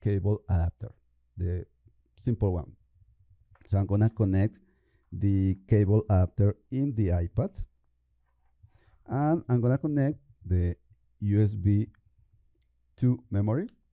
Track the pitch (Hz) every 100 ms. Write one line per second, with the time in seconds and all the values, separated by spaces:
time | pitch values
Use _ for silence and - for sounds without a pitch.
0 | 107 101 92 107 - 90 87 - - -
1 | _ _ _ - 90 90 - _ _ _
2 | _ - - 110 101 87 - - _ _
3 | _ _ _ _ _ _ - 98 98 101
4 | 113 - 104 95 104 - _ _ _ _
5 | _ 95 101 98 95 92 - 107 98 107
6 | - 95 92 - 101 - _ 127 143 110
7 | 98 87 87 - 160 - - _ _ _
8 | _ _ _ _ _ _ - _ _ _
9 | - 131 147 170 - 123 120 135 156 143
10 | 135 - _ _ 87 90 87 87 _ _
11 | _ _ 101 101 107 104 92 101 104 -
12 | _ _ _ _ _ _ _ _ _ -
13 | 123 123 - 98 104 127 214 - _